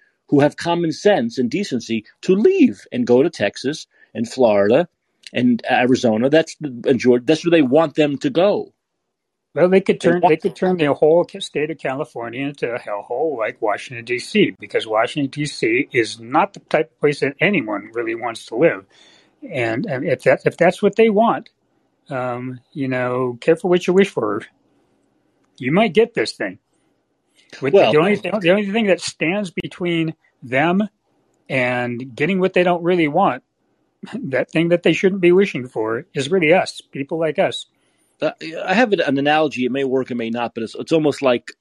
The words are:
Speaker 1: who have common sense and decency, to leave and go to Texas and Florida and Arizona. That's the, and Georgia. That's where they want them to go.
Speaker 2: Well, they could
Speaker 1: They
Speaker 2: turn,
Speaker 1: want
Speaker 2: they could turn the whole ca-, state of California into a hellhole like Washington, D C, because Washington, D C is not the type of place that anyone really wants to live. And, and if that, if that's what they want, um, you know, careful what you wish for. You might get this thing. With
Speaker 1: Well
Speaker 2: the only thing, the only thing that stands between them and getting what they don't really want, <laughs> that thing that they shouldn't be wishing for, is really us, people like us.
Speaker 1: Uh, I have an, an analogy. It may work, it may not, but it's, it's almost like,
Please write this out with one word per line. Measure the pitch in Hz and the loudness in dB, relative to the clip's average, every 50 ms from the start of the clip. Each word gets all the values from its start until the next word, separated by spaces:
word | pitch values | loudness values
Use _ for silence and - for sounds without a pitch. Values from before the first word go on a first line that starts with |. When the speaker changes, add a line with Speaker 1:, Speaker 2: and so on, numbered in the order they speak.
| _ _ _ _ _ - | _ _ _ _ _ 0
Speaker 1:
who | - 139 | 2 4
have | 143 147 - | 4 4 2
common | - - 170 170 175 170 160 143 | -2 -4 -4 -2 -2 -2 -2 -2
sense | - - 202 202 160 120 117 - - | 0 2 2 2 2 0 -2 -2 -2
and | 123 117 | -4 -2
decency, | 127 180 202 - 139 117 - - 113 110 101 _ _ _ | -2 -4 -4 -4 -6 -6 -6 -4 -6 -6 -6 _ _ _
to | - - 185 | 0 0 2
leave | 196 220 370 392 392 294 - 101 - - - | 4 4 4 6 6 4 4 2 0 -14 -10
and | - 120 - | -4 -2 2
go | 110 120 123 | 4 4 4
to | 147 175 | 4 2
Texas | - - 110 101 - - - 131 156 - - _ _ _ _ _ - | 0 -2 -4 -4 -4 -4 -6 -6 -6 -6 -10 _ _ _ _ _ -8
and | 110 120 113 | -8 -8 -6
Florida | - 131 127 113 104 101 101 101 117 147 180 - _ _ _ _ _ _ - - - | 0 2 4 4 6 4 4 4 4 2 2 0 _ _ _ _ _ _ -16 -8 -4
and | - 123 123 120 113 - - | 0 2 2 2 0 0 0
Arizona. | 127 117 127 123 131 104 - 120 107 110 120 139 | 0 2 2 2 2 2 2 0 0 2 0 4
That's | 147 160 160 - - - | 4 2 2 2 -4 -10
the, | 151 147 123 120 - - | -10 -10 -8 -4 0 0
and | 135 110 | 0 2
Georgia. | 120 123 123 123 123 | 4 4 4 4 4
That's | 117 160 156 - | 0 0 0 2
where | 170 | 2
they | 170 165 | 4 4
want | 147 123 127 156 165 151 135 | 4 4 4 4 2 2 2
them | - 151 147 143 127 | 0 0 0 0 -2
to | - 147 | -4 -2
go. | 120 160 180 208 190 117 104 - _ _ _ _ _ _ _ _ _ _ _ _ _ _ _ _ - | 0 2 2 2 0 -2 -4 -8 _ _ _ _ _ _ _ _ _ _ _ _ _ _ _ _ -2
Speaker 2:
Well, | 143 165 185 | 0 2 4
they | 185 196 | 4 4
could | 190 - 190 - | 2 2 -2 0
Speaker 1:
They | - 170 | 2 0
Speaker 2:
turn, | 170 180 | 2 4
Speaker 1:
want | 175 180 | 4 2
Speaker 2:
they | 160 165 | 2 2
could | - 190 - | 0 -4 -4
turn | - 190 185 185 175 | -2 0 0 0 2
the | 156 143 | 2 0
whole | 135 - - 151 160 175 170 | 2 2 4 4 4 4 2
ca-, | - - 196 | 0 -6 -14
state | - - - 151 151 - | -12 -8 -6 -4 -4 -4
of | 165 - | -6 -6
California | - 147 131 139 151 - - - 117 117 113 127 139 143 | -6 -6 -6 -6 -8 -10 -10 -12 -12 -10 -8 -8 -8 -8
into | 147 - 156 123 117 | -8 -6 -6 -6 -6
a | - | -6
hellhole | - 113 104 101 - - 120 123 156 160 143 117 | -8 -8 -10 -10 -8 -8 -6 -4 -4 -4 -2 -4
like | 110 110 - - | -4 -6 -6 -4
Washington, | 123 107 104 107 - - 123 117 117 | -2 -2 -2 -4 -6 -12 -14 -12 -8
D | 117 123 123 | -6 -6 -6
C, | - - - 214 180 107 95 - | -6 -2 2 2 2 2 0 -8
because | 104 104 - 117 104 110 | -12 -4 -4 -4 -2 0
Washington, | 107 107 117 120 - 151 143 131 | 0 0 0 0 -2 -4 -6 -4
D | - 143 147 | -4 -6 -8
C | 147 - - - 117 113 123 143 - | -8 -6 -4 -2 0 0 0 -2 -2
is | - 127 113 104 107 113 | 0 -2 -2 -2 -4 -14
not | 117 113 131 156 190 196 - | -10 -2 0 0 0 0 -4
the | - | -12
type | _ - - 156 156 156 | _ -2 -2 -2 -2 -2
of | _ - | _ -2
place | - 147 147 - | -2 -2 0 0
that | 151 135 139 - | -4 -4 -2 0
anyone | 151 185 208 151 117 107 104 101 101 - - | -2 0 0 0 -4 -4 -8 -8 -10 -10 -8
really | 117 120 113 113 | -8 -6 -6 -6
wants | 117 120 120 113 - - - | -6 -6 -8 -10 -10 -12 -8
to | 113 | -2
live. | 113 160 160 117 95 98 _ _ _ _ _ _ _ _ _ _ _ - 262 | 2 2 2 2 0 -10 _ _ _ _ _ _ _ _ _ _ _ -16 -10
And, | 175 131 120 113 113 123 - | -6 -4 -4 -2 -2 -4 -4
and | 214 - - 143 175 | -6 -6 -6 -2 -4
if | 135 - - | -4 0 2
that, | 135 135 - - | 2 2 2 0
if | - - - | -4 0 2
that's | 170 175 185 - | 2 2 2 2
what | - 196 196 | 0 0 2
they | - 226 226 | 4 2 2
want, | 208 202 226 226 156 135 - _ _ _ _ _ _ _ _ _ _ _ _ - | 4 2 2 2 0 -2 -6 _ _ _ _ _ _ _ _ _ _ _ _ -10
um, | 147 127 127 127 120 123 123 127 127 123 _ _ | -8 -6 -6 -6 -6 -6 -8 -10 -12 -14 _ _
you | - 151 135 131 | -10 -8 -6 -4
know, | 131 127 123 127 123 123 131 123 120 117 | -4 -4 -4 -2 -2 -2 -4 -4 -6 -4
careful | - 170 165 165 - 185 | 2 2 2 2 2 0
what | 180 180 - | 0 0 2
you | - 175 | 2 2
wish | 190 202 - | 2 2 2
for. | - - 117 107 101 110 - - _ _ _ _ _ _ _ _ _ _ _ _ _ _ _ _ _ _ _ _ _ - | 0 -4 -4 -2 -4 -4 -8 -12 _ _ _ _ _ _ _ _ _ _ _ _ _ _ _ _ _ _ _ _ _ -8
You | 117 127 | -4 0
might | 156 190 226 214 151 | 2 2 2 2 2
get | 208 226 220 - | 2 2 2 0
this | 147 113 104 | -4 -4 -4
thing. | - - 117 95 90 - _ _ _ _ _ _ _ _ _ _ _ _ _ _ _ _ _ _ - - | -4 -8 -8 -8 -8 -12 _ _ _ _ _ _ _ _ _ _ _ _ _ _ _ _ _ _ -14 -6
With | 131 135 170 | -4 2 4
Speaker 1:
Well | 196 160 113 | 4 4 6
Speaker 2:
the | 147 151 | 4 4
only | 160 196 208 | 4 2 0
thing, | - - 180 180 220 | -2 -2 -4 -4 -2
the | 180 165 | 2 2
only | 185 208 208 196 | 2 2 0 -2
thing | 196 233 226 196 | -2 -2 2 2
that | 180 170 | 0 0
stands | - - - - 175 175 190 208 208 175 | -2 -10 -6 -4 -4 -2 -2 -2 -4 -6
between | - - 170 170 - - 180 175 170 165 160 160 156 _ _ _ _ _ | -8 -10 -10 -10 -8 -6 -4 -2 -2 -2 -2 -4 -6 _ _ _ _ _
them | - 117 123 131 147 170 180 190 214 202 _ _ _ _ _ _ _ _ _ _ _ - | -10 -4 -2 0 2 2 2 0 0 -2 _ _ _ _ _ _ _ _ _ _ _ -6
and | 147 131 123 123 127 123 123 120 120 117 131 135 117 | -4 -2 -2 -2 -2 -2 -4 -4 -6 -8 -10 -10 -6
getting | 107 143 165 196 185 | -4 -2 -2 0 0
what | 180 190 - | 0 0 2
they | 185 175 | 2 2
don't | 180 175 170 | 2 2 0
really | 170 170 185 180 165 147 | 0 0 0 0 0 0
want, | 143 175 196 165 127 131 _ _ _ _ _ _ _ _ _ | 2 2 2 0 0 -4 _ _ _ _ _ _ _ _ _
<laughs> | _ _ _ - - - | _ _ _ -18 -14 -12
that | 233 269 139 131 123 - - | -10 -8 -4 -4 -4 -4 -2
thing | - 160 165 170 | -2 -2 0 2
that | 175 170 | 0 2
they | - 185 160 | 2 0 0
shouldn't | - - 190 190 196 | 2 0 0 0 2
be | 175 175 | 2 4
wishing | 175 185 202 190 - 139 123 127 | 4 4 2 2 -2 -8 -10 -8
for, | - 131 110 110 113 117 - _ - | -6 -6 -4 -4 -4 -6 -6 _ -6
is | 156 131 139 | -6 -4 -2
really | 180 196 165 151 170 | 0 0 2 4 4
us, | 185 127 - - - | 2 2 -2 -6 -16
people | - _ - - 139 139 175 160 | -18 _ -12 -12 -10 -8 -6 -4
like | 165 156 143 190 | -4 -4 -2 0
us. | 180 135 117 - - _ _ _ _ _ _ _ _ _ _ - | -2 -2 -2 -6 -14 _ _ _ _ _ _ _ _ _ _ -6
Speaker 1:
Uh, | 147 151 - - - 160 160 175 - | -4 -4 -4 -6 -14 -14 -12 -10 -4
I | - 185 | -2 2
have | 208 254 220 202 | 2 2 2 2
an, | 170 | 0
an | - 143 135 139 | 0 0 0 0
analogy. | 139 147 151 156 156 147 - 123 127 | 0 2 2 2 2 0 -2 -2 -4
It | 123 | -4
may | 123 139 139 | -2 -2 -2
work, | 131 127 131 127 - | -2 -2 -2 -2 -4
it | 127 | -6
may | 120 117 113 | -6 -6 -6
not, | 113 120 120 113 - | -6 -4 -6 -6 -6
but | 117 113 | -8 -10
it's, | 107 - | -10 -10
it's | - - - | -10 -4 0
almost | 165 165 156 147 131 - | 0 2 2 2 0 2
like, | 143 131 123 117 - - - _ | 2 2 2 2 -2 -8 -20 _